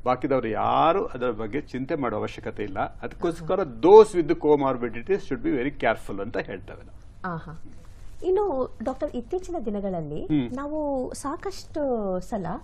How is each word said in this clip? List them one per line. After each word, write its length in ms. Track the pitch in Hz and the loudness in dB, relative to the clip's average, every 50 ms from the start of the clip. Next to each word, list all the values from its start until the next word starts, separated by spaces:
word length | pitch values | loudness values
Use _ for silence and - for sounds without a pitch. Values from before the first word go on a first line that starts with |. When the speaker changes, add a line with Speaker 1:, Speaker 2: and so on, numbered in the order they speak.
| - | 0
Speaker 1:
ಬಾಕಿದವರು 420 | 123 127 127 - 135 135 127 123 113 | 0 0 0 2 0 2 2 2 0
ಯಾರು 580 | 104 104 110 113 120 135 147 160 175 196 - | 0 0 2 2 4 4 6 4 4 2 0
ಅದರ 260 | - - 127 123 127 | -4 -4 -2 -2 -2
ಬಗ್ಗೆ 300 | 113 - 113 107 117 143 | -2 -2 -4 -4 -4 -4
ಚಿಂತೆ 340 | - - - 123 131 131 170 | -6 -4 -6 -6 -4 -4 -2
ಮಾಡೋ 220 | 147 127 117 104 107 | -2 -2 -2 -2 -2
ಅವಶ್ಯಕತೆ 460 | 107 113 - - - 120 110 - 104 | -4 -4 -6 -8 -10 -10 -8 -6 -6
ಇಲ್ಲ. 160 | 101 110 127 | -6 -4 -4
ಅದಕ್ಕೋಸ್ಕರ 800 | 139 - - - - - - - 190 170 160 165 165 156 185 196 | -4 -6 -6 -10 -12 -12 -8 -4 -4 -4 -4 -4 -4 -4 -2 -2
those 580 | 185 139 113 110 131 175 208 220 214 214 - 175 | -2 -4 -2 4 8 12 12 12 12 12 8 0
with 160 | 165 165 165 | 0 0 0
comorbidities 840 | - - 151 151 143 139 135 127 110 120 120 110 120 117 - 190 196 | 0 4 4 4 4 4 2 0 0 -2 -4 -4 -4 -2 -2 -2 -2
should 260 | - - 135 117 120 | -2 -4 -6 -4 -2
be 80 | 165 | -2
very 220 | 160 123 123 147 143 | 0 0 0 -2 -2
careful 480 | - 135 120 110 107 - - 104 98 | 0 2 2 2 0 -2 -8 -8 -6
ಅಂತ 160 | 98 104 98 95 | -6 -6 -4 -6
ಹೇಳ್ತೇವೆ 480 | - - 104 92 - - 123 - - | -6 -6 -8 -10 -12 -12 -14 -16 -16
ನಾವು. 480 | - - - - - - - - 185 170 | -16 -16 -16 -18 -18 -14 -10 -8 -8 -6
Speaker 2:
ಆಹಾ. 300 | 160 - 156 156 - - - - - - - - - - - - - - | -8 -8 -10 -12 -12 -12 -12 -14 -14 -16 -16 -16 -14 -12 -12 -10 -4 0
ಇನ್ನು 540 | 359 370 415 415 381 277 262 254 - - - 220 | 2 2 2 2 2 0 0 -2 -4 -4 -6 -6
ಡಾಕ್ಟರ್, 280 | - - - 302 294 - | -6 -4 -4 -4 -4 -4
ಇತ್ತೀಚಿನ 400 | 247 233 - 381 370 - - 330 320 214 | -6 -6 -4 -4 -4 -4 -4 -6 -4 -4
ದಿನಗಳಲ್ಲಿ 600 | 226 208 202 196 196 185 170 156 143 151 - 349 | -4 -4 -2 -2 -4 -4 -4 -4 -4 -6 -4 -2
Speaker 1:
ಹ್ಮ್. 300 | 403 - - 175 - 247 | 0 2 2 2 0 -4
Speaker 2:
ನಾವು 580 | 269 285 294 302 311 302 285 277 262 254 - - | -6 -6 -6 -4 -4 -2 -2 -2 -2 -4 -6 -8
ಸಾಕಷ್ಟು 1040 | - - 277 311 - - 403 - - - - - 311 294 269 240 226 208 190 185 180 | -8 -6 -6 -6 -6 -6 -8 -8 -8 -10 -8 -4 -2 -2 0 0 0 0 -2 -2 -4
ಸಲ 260 | 185 - 240 202 170 160 190 302 | -4 -4 -6 -4 -4 -4 -6 -8